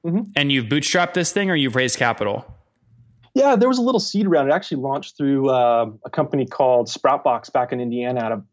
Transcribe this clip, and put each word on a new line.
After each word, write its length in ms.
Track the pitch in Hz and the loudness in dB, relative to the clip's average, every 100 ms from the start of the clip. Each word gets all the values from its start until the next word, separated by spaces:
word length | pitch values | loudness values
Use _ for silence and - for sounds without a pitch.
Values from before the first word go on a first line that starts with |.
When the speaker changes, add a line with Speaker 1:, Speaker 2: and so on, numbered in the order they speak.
| 170 | -2
Speaker 1:
Mm-hmm. 260 | 185 208 - | -4 -2 -2
Speaker 2:
And 160 | 143 | 0
you've 140 | 135 113 | 0 0
bootstrapped 480 | 143 143 180 175 | -2 0 0 0
this 180 | 180 165 | -2 -2
thing, 180 | 202 196 | 0 0
or 60 | 165 | 0
you've 220 | 135 127 | 0 0
raised 200 | 127 - | -2 0
capital? 560 | 120 113 104 104 - - _ _ _ _ _ _ _ | -2 0 -4 -4 -10 -20 _ _ _ _ _ _ _
Speaker 1:
Yeah, 220 | 262 277 233 | 2 4 4
there 140 | 254 | 4
was 80 | 254 | 2
a 40 | |
little 200 | 240 240 | 0 0
seed 260 | - 202 196 | -2 -2 2
round. 220 | 160 139 | 2 2
It 40 | |
actually 280 | 165 - 139 | 0 -2 -6
launched 340 | 135 139 - - | -4 -6 -8 -4
through, 360 | 139 139 135 | 0 2 2
uh, 380 | 127 120 117 113 107 | 2 2 2 0 -8
a 60 | 127 | -8
company 360 | - 139 143 127 | -4 -2 -2 -4
called 400 | - 131 123 113 | 0 4 4 0
Sproutbox 640 | - 135 139 139 117 - | -2 0 2 0 -2 -2
back 180 | 135 123 | -4 -2
in 80 | 127 | -4
Indiana, 400 | 120 120 123 127 | -4 -4 -4 -4
out 100 | 113 | -4
of, 100 | 110 - | -6 -10